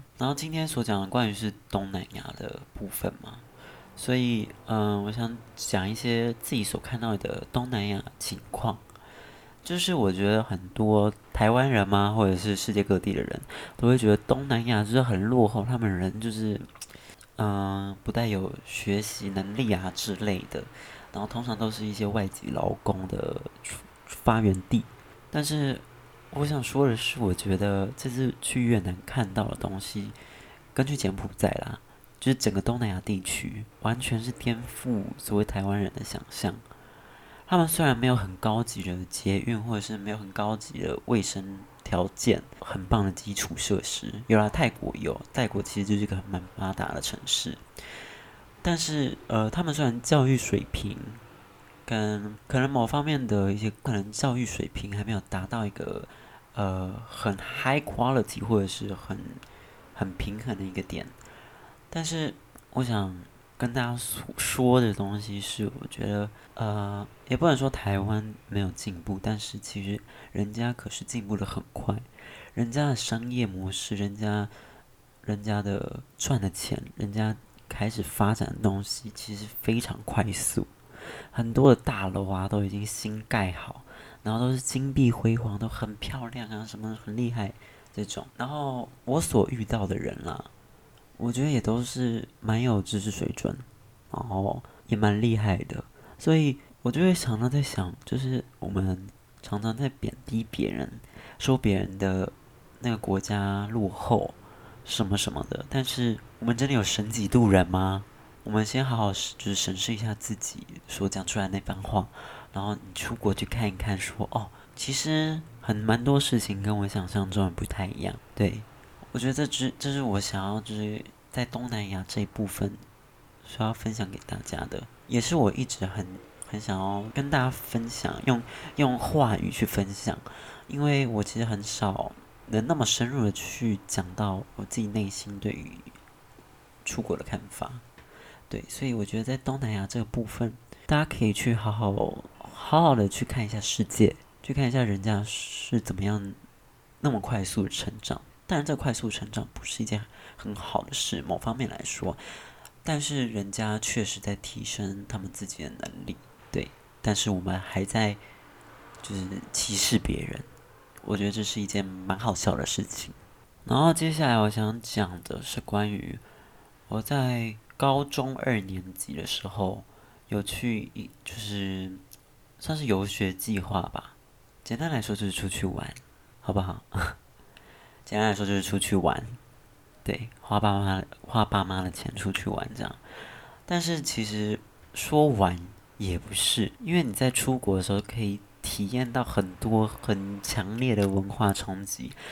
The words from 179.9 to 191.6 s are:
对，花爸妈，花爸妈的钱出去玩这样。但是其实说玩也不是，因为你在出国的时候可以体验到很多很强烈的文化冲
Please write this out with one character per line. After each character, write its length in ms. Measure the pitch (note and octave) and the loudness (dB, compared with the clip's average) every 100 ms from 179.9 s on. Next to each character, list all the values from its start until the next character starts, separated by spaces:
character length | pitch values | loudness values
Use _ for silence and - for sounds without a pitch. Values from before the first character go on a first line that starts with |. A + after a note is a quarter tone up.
| - | -10
对， 240 | - - A2+ - | -4 -4 -6 -12
花 180 | - G#2 | -2 2
爸 180 | G#2 G2 | 4 2
妈， 240 | G2+ F#2+ - - | 2 0 -4 -12
花 200 | - A#2 | -2 2
爸 220 | G#2 G#2 | 4 2
妈 160 | F#2+ F#2 | 0 -2
的 100 | F#2 | -4
钱 240 | - - | -6 -8
出 160 | - G2 | -6 -4
去 200 | F#2+ - | -2 -2
玩 200 | G#2 - | -4 -4
这 80 | - | -6
样。 120 | - - - - - - - - | -8 -10 -16 -16 -16 -18 -20 -14
但 160 | - F3 | -2 0
是 220 | E3 E3 | 0 -2
其 240 | D3 - G#2 | -2 -2 -2
实 340 | G#2+ G#2+ G#2+ - - - | -2 -2 -2 -6 -20 -16
说 360 | - - D3+ D3+ | -10 2 6 6
玩 280 | A#2 F#2 F2 F2 - - - | 6 4 2 -8 -18 -18 -6
也 220 | F#2+ F2 | -2 -2
不 160 | - | -2
是， 360 | - - - G#2 - | -2 0 2 0 -2
因 120 | G#3+ | 0
为 100 | F3 | 2
你 120 | C3+ | 2
在 160 | G2 C3 | 2 2
出 280 | - - C3 | 2 0 0
国 200 | - F#2+ | 2 2
的 40 | |
时 100 | F2+ | 2
候 80 | G2+ | 0
可 200 | - A#2 | -2 -4
以 200 | G#2+ G2+ - - | -2 -4 -8 -12
体 260 | - - G2+ | -6 -4 -2
验 220 | B2 B2+ | 0 0
到 140 | B2+ | 0
很 300 | A#2+ - F#2 | 0 0 0
多 320 | F2+ A2+ A2 G#2+ | -2 2 4 4
很 560 | - - G2 G2 G2+ | 0 -2 0 -2 -6
强 340 | - - F#2+ A2+ | -4 -2 -2 0
烈 180 | B2+ | 2
的 140 | G#2+ G2+ | 4 4
文 180 | G2 G2 | 4 0
化 240 | - G#2+ | 2 2
冲 320 | F#2+ | 2